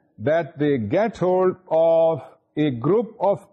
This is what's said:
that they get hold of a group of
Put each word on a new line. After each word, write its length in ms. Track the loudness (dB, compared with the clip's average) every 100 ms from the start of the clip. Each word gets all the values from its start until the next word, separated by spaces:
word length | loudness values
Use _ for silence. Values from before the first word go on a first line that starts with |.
| _ -8
that 380 | -2 -2 -2 -4
they 200 | -2 0
get 400 | 0 -2 -2 -2
hold 380 | 0 2 0 -2 -2
of 520 | 2 4 4 2 0 -8 _ _ -2
a 140 | -2
group 440 | -2 0 0 -2 -4
of 220 | -2 -2 -6